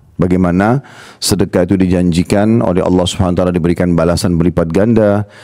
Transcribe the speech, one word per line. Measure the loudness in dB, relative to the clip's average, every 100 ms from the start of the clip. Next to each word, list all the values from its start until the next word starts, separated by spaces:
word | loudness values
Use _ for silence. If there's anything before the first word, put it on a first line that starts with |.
| _
Bagaimana | -4 -2 0 0 0 0 0 -4 -20 -20 -10
sedekah | -4 -2 0 0 0
itu |
dijanjikan | 0 0 0 0 0 0 0 2 0
oleh | 0 0
Allah | 0 0 0
Subhanahu | -2 -2
wa | 0
taala | 0 0
diberikan | -2 0 0 0
balasan | 0 0 -2 0
berlipat | 0 0 -2
ganda, | 0 2 2 2 0 -4 -12